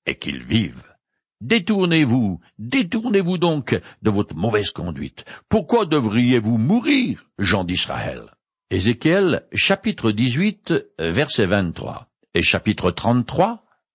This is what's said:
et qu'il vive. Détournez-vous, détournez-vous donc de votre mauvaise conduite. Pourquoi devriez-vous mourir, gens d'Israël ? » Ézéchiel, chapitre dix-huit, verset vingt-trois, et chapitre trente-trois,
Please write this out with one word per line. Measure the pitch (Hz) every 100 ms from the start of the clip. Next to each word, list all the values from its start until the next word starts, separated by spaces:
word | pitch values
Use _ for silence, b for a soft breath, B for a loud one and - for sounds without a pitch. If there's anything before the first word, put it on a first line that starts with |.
| -
et | -
qu'il | - 67
vive. | 62 110 85 62 - _ _ _ _ -
Détournez-vous, | 117 226 175 208 180 165 139 127 107 85 b b
détournez-vous | 113 269 180 233 233 196 175 185
donc | 170 151 113 110 B B
de | 110
votre | 101 104 -
mauvaise | 110 104 98
conduite. | - 87 71 71 - - B B
Pourquoi | 214 160 233 185
devriez-vous | 151 110 110 123 127 110 117
mourir, | 123 226 302 277 226 101 _ -
gens | 92 101
d'Israël ? » | 87 92 - - - 64 53 _ _ _ -
Ézéchiel, | 92 98 117 156 185 185 117 -
chapitre | - - 196 220 - 110
dix-huit, | 107 127 123 208 208 - 165 - -
verset | 82 95 147 - 95
vingt-trois, | 101 87 - 65 - - _ _
et | 92
chapitre | - - 104 - 92
trente-trois, | - 113 123 117 - 202 233 _ _ _